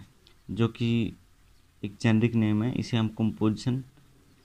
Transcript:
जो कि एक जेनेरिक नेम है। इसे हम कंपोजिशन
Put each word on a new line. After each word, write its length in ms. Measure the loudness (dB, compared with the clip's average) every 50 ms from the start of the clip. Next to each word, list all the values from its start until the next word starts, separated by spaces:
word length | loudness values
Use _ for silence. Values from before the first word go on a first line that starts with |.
| -12 -20 _ _ _ -20 _ _ _ -8
जो 160 | -2 0 0 0
कि 180 | 0 -2 -2 0 0 0 -2 -2 -6 -10 _ _ _ _ _ _ _ _ _ _ _ _ -12
एक 120 | -12 -6 0
जेनेरिक 340 | 2 4 4 4 4 2 2
नेम 280 | 2 2 2 2 0 0
है। 100 | -2 -2
इसे 240 | -4 -4 -2 -2
हम 100 | 0 0 -2
कंपोजिशन 760 | -2 -2 -2 -2 0 0 0 0 0 0 -2 -4 -4 -4 -6 -10 -18 -20 _ _ _ _ _ _ _ _ _